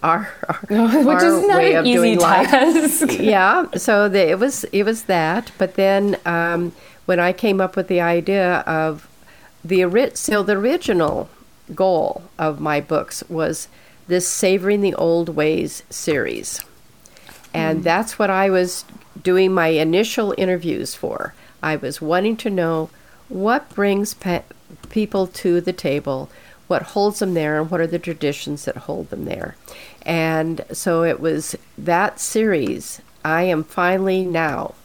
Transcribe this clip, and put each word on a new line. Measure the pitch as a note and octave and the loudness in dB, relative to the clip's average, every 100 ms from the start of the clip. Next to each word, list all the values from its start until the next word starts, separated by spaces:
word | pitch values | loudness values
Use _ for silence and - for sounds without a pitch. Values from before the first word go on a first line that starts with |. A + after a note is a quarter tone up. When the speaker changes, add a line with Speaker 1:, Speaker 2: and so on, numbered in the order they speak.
Speaker 1:
our, | D3+ E3+ G3+ - - | 2 0 -2 -12 -8
our, | |
Speaker 2:
<laughs> | - - G#3 A3+ C4 | -8 -2 2 4 4
Which | C4+ F4 | 4 6
Speaker 1:
our | E4+ E4 | 4 4
Speaker 2:
is | G4 | 4
not | F#4 | 4
Speaker 1:
way | - | 4
Speaker 2:
an | E4 | 4
Speaker 1:
of | C#4+ | 4
Speaker 2:
easy | A#3+ | 4
Speaker 1:
doing | A#3 G#3+ | 4 4
life. | E3 F#3+ C4 | 4 4 4
Speaker 2:
task. | C4+ C#4+ E4 D#4 - D#4 | 4 6 4 2 0 -2
<laughs> | - | 0
Speaker 1:
Yeah, | G#3+ G3+ F#3+ B3+ F4 | 2 4 4 4 0
so | F#3 - G#3 G#3 | -4 0 2 4
the, | G3 E3+ | 4 2
it | F#3 | 2
was, | B3 C4 - | 0 -2 -4
it | G3 | 0
was | G#3 A3+ - | 0 -2 -2
that. | F3+ D#3+ F#3 A#3 - | 0 2 -2 -4 -4
But | F#3 | -2
then, | F#3 G3 G3 G3+ G3 | 2 2 4 2 0
um, | - E3+ E3+ E3+ F3 - - - - | -2 0 0 0 -4 -8 -20 -16 -2
when | F3+ | 2
I | F3 | 2
came | F#3 A3+ F#3+ | 0 0 2
up | F#3 | 0
with | F#3+ F#3 | -2 0
the | F3+ | 0
idea | E3+ E3+ E3 G3 F#3 F3 | 2 0 2 0 2 0
of | - D#3+ D#3+ D3+ - - - - - _ | -2 -2 -2 -4 -12 -20 -20 -20 -20 _
the | E3 F#3 | -2 0
ori-, | F3+ G3 C4+ | 2 2 0
so | - - G#3 | -2 -2 0
the | F#3+ G3+ | 2 0
original | G#3+ E4+ - F#3+ D3+ - - - - - - | 2 0 0 2 2 -2 -8 -14 -20 -20 -18
goal | E3 F#3+ F3 D#3+ - F3 - | 0 2 2 0 -4 -14 -4
of | D#3 C#3+ | -4 -2
my | D#3 D3 | -2 -2
books | D3 D#3 - - - | 0 -2 -2 -12 -8
was | E3 D#3 D#3+ - - - - - | -4 -4 -4 -10 -18 -20 -20 -2
this | F3+ F3+ | -2 -2
Savoring | - G3 F#3+ F#3 G#3 | 0 2 2 2 2
the | G3+ | 0
Old | - E3+ E3+ E3+ | 0 2 2 0
Ways | D3+ D3+ D#3+ - - - | 0 0 0 -2 -8 -14
series. | - - D3 F2 A#1 G1+ - - - - - - - - - - | -10 -2 -2 -2 -6 -8 -10 -12 -18 -20 -20 -20 -20 -20 -20 -10
And | E3 D#3+ D#3+ | -4 -2 0
Speaker 2:
Mm. | |
Speaker 1:
that's | F3 E3+ A3 - | 0 0 -2 -2
what | G3+ | 0
I | F#3+ G3 | 2 2
was | F#3 F3+ - - - - - | 2 0 -4 -14 -20 -20 -8
doing | - F#3 F#3+ | 0 2 4
my | F#3 E3 | 2 2
initial | D#3+ D#3+ F3 A3 - G#3 - | 2 2 2 0 0 -2 0
interviews | F#3 F3+ E3+ - - | -2 -2 -2 -4 -6
for. | - - - - - - - | -8 -8 -8 -10 -14 -20 -8
I | D#3 D3+ | -6 -4
was | C3+ C#3+ | -6 -8
wanting | D#3 F3 G#3 A3+ | -2 0 0 -2
to | A3+ | -4
know | F#3+ E3 D#3+ D#3+ - - - - | -2 0 -2 -4 -10 -20 -20 -12
what | F#3+ G3+ C4 - | -4 0 0 -4
brings | - G3+ G3 G#3 | -2 0 0 -2
pe-, | - G3 F3 - - _ - - | -6 -4 -4 -6 -20 _ -20 -6
people | A3 G#3+ G3 F#3 | -4 -2 -2 -4
to | - F#3+ F3 | -2 0 0
the | F3 | 0
table, | F3+ F3+ D3 D3 C3 D3 - - - - | -4 -2 -2 -4 -6 -8 -16 -20 -20 -4
what | F3+ | -4
holds | E3 - G3+ G3+ | -2 0 0 0
them | F#3+ | -2
there, | F3 D3+ D3+ | 0 0 -2
and | D#3 | -2
what | F3+ | -2
are | E3+ | -2
the | E3+ | -2
traditions | F3 D#3+ D3 C#3+ - D3 | -6 -4 -4 -4 -8 -8
that | - - - | -8 -10 -8
hold | D#3+ - | -10 -8
them | - F2 | -10 -8
there. | F2 E2+ - - - - - | -8 -10 -14 -20 -20 -20 -16
And | - E3 D#3+ D#3+ D#3+ E3 - | -6 -2 0 -2 -2 -6 -10
so | - - E3 | -6 -2 0
it | E3 - | 2 0
was | D#3+ D#3 D#3 - - - | -2 -2 -6 -12 -16 -10
that | D3 E3+ G3+ - | -2 0 0 -4
series. | - A3 A3 F3 B2 - - - - - | -4 0 0 0 -2 -6 -10 -16 -20 -10
I | D#3 D#3+ | -2 0
am | F#3 D#3+ | 0 0
finally | D#3 - F3 F#3+ F#3+ F#3 | -4 -2 0 2 0 0
now | F#3 E3 D#3+ C3+ - - | 0 -2 -2 -2 -8 -10